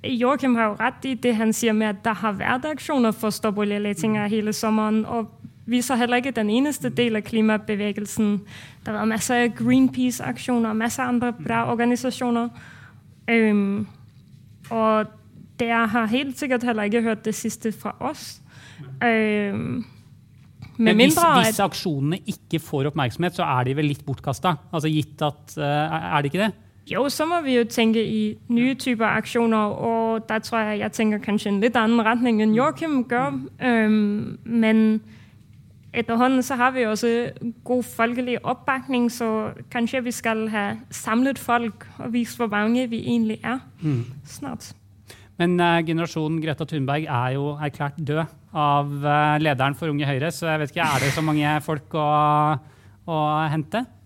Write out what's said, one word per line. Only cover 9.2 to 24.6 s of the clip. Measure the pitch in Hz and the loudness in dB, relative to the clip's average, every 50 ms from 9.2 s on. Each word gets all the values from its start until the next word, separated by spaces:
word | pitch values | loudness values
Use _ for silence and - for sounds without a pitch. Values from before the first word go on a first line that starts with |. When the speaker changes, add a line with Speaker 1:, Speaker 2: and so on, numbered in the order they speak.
| - - 247 240 240 | 0 0 2 2 2
Speaker 1:
av | 240 214 | 2 0
Greenpeace-aksjoner, | - 226 240 254 262 262 254 262 254 254 254 233 - - - 240 240 - - 247 233 226 220 214 | 0 2 4 6 6 6 4 4 2 0 0 0 -2 -6 -6 -6 -6 -2 0 0 2 2 0 0
masser | 220 226 240 - - 262 | 0 -2 -2 -2 -2 -2
av | 247 247 | -2 0
andre | 240 240 240 | 0 0 -2
bra | 233 - 151 - 233 226 233 240 | -4 -4 -4 -2 0 0 0 0
organisasjoner. | 240 226 233 240 247 240 247 254 - - 254 240 240 233 233 240 240 - - - - - - - - - - - - - - - | 0 2 2 2 2 0 -2 -4 -4 -2 -2 0 0 0 -2 -4 -6 -12 -20 -20 -20 -20 -20 -20 -20 -20 -20 -20 -20 -12 -2 2
Ehm, | 233 233 220 214 208 202 202 196 196 208 214 - - - - - - - - - - - - - - - - - | 4 4 6 6 4 4 2 0 -2 -4 -6 -8 -10 -20 -20 -20 -20 -20 -20 -20 -20 -20 -20 -20 -20 -20 -12 -6
og | 233 226 220 220 220 214 214 214 - - - - - - - - - - | -2 2 2 4 4 2 0 -2 -8 -20 -20 -20 -20 -20 -20 -20 -6 -4
det | 240 233 | -2 0
har | 233 226 233 220 202 247 226 | 2 2 2 2 2 0 0
helt | 208 226 262 294 277 247 | 2 0 0 0 -2 -4
sikkert | - 302 262 254 247 240 | -6 -2 0 0 0 0
heller | 247 233 220 208 202 | 0 0 0 0 0
ikke | 208 233 | 2 2
hørt | 220 226 220 214 | 2 0 -2 -2
det | - 214 214 | -4 -6 -6
siste | - - 226 - - - 226 | -4 -4 -6 -6 -4 -6 -6
fra | 214 - - 214 - - | -6 -4 -10 -10 -8 -6
oss. | - 254 311 - - - - - - - - - - - - - 147 131 - - | -6 -8 -6 -8 -14 -16 -16 -18 -20 -20 -20 -20 -20 -20 -20 -18 -16 -16 -6 0
Ehm, | 240 240 226 220 220 214 208 208 208 202 196 214 233 240 247 254 220 - - - - - - - - - - - - - - - - - - - | 2 2 4 2 2 2 0 0 -2 -2 -4 -4 -4 -4 -6 -6 -8 -10 -18 -20 -20 -20 -20 -20 -20 -20 -20 -20 -20 -20 -20 -20 -20 -18 -2 2
med | 226 - - | 4 6 8
Speaker 2:
Men | |
hvis, | 214 247 285 320 | 8 8 8 8
Speaker 1:
mindre | 349 339 330 294 254 226 | 6 6 6 6 6 6
Speaker 2:
hvis | 220 220 - | 4 4 2
Speaker 1:
at | 196 175 | 0 0
Speaker 2:
aksjonene | - - - 190 151 135 135 151 170 190 - | 0 -4 -4 -2 -2 0 0 0 0 -2 -4
ikke | - 180 - - - - 160 | -8 -10 -10 -8 -6 -6 -6
får | - - - 139 135 147 | -4 -4 -2 -2 -2 -2
oppmerksomhet, | 143 151 135 120 - - 165 180 180 | 0 0 -2 -2 -2 -2 -4 -2 -2
så | - 175 | -2 -2
er | 151 135 127 127 | 0 0 0 0
de | 127 135 | 0 0
vel | 147 156 | 0 0
litt | 147 139 - - | -2 -2 -4 -6
bortkastet. | - 131 - - 143 135 - - 185 160 - | -8 -8 -6 -4 -6 -6 0 0 0 0 0